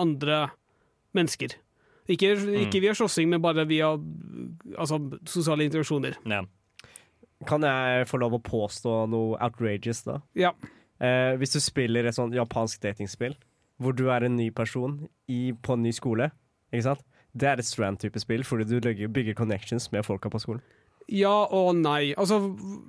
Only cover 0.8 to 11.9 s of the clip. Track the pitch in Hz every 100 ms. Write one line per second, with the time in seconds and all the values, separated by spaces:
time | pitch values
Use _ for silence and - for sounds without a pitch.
0.8 | _ _ _ 190 170 - 131 - _ _
1.8 | _ _ - 175 190 208 202 202 202 196
2.8 | 196 208 214 - 165 170 170 160 156 156
3.8 | 156 156 156 160 - 58 62 165 - -
4.8 | 160 156 139 - - 180 160 151 151 160
5.8 | 151 147 131 131 113 104 95 _ _ -
6.8 | - - _ _ - - - 151 151 131
7.8 | 127 127 127 131 120 117 - 117 104 -
8.8 | 120 113 110 113 113 110 120 - 113 104
9.8 | 117 113 - 143 - - 180 - - -
10.8 | _ - 127 127 127 131 135 151 - -
11.8 | 120